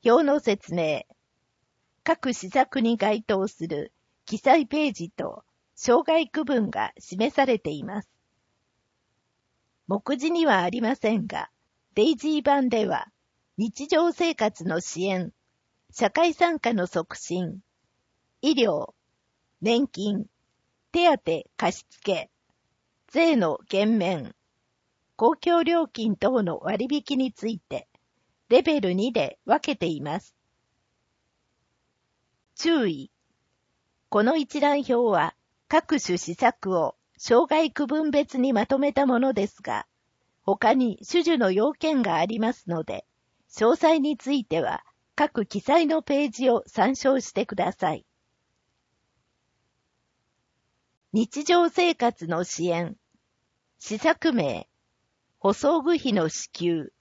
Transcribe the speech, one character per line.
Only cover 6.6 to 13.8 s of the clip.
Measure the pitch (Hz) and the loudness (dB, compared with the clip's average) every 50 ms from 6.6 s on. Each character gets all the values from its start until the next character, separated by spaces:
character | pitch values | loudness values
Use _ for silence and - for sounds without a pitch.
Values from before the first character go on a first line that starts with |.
| 208 - | 0 -2
が | - - - - - | -4 -6 -6 -6 -8
示 | - - - 180 185 220 294 - | -16 -18 -14 -4 -2 -2 0 2
さ | - 277 | 0 2
れ | 262 233 208 | 2 0 -2
て | _ 156 | _ -6
い | 151 147 - | -8 -6 -8
ま | 165 196 208 | -8 -10 -10
す。 | - _ _ _ _ _ _ _ _ _ _ _ _ _ _ _ _ _ _ _ _ _ _ _ _ _ _ _ _ _ _ _ _ _ _ _ _ | -12 _ _ _ _ _ _ _ _ _ _ _ _ _ _ _ _ _ _ _ _ _ _ _ _ _ _ _ _ _ _ _ _ _ _ _ _
目 | - 190 208 _ - 285 | -6 -6 -4 _ -4 -4
次 | 247 277 320 | -2 -2 -2
に | 339 339 330 | 0 0 2
は | 294 214 190 175 | 2 2 2 2
あ | 180 | -2
り | 185 240 | -2 -2
ま | 226 220 269 | -2 -2 -2
せ | - - 214 226 | -2 -2 -2 0
ん | 202 - | -2 -4
が、 | - - 76 - - _ _ _ _ _ _ _ _ _ | -6 -8 -10 -10 -10 _ _ _ _ _ _ _ _ _
デ | 208 | 2
イ | 214 320 302 | 2 2 2
ジ | 226 - 311 | 0 -2 -2
ー | 311 294 | -2 0
版 | 240 294 285 285 262 247 | 2 2 2 2 2 0
で | 240 220 214 | 0 0 0
は、 | 190 160 123 - - _ _ _ _ _ _ _ _ _ | -2 -2 -4 -6 -10 _ _ _ _ _ _ _ _ _
日 | - 214 226 - - | -4 -4 -4 -4 -10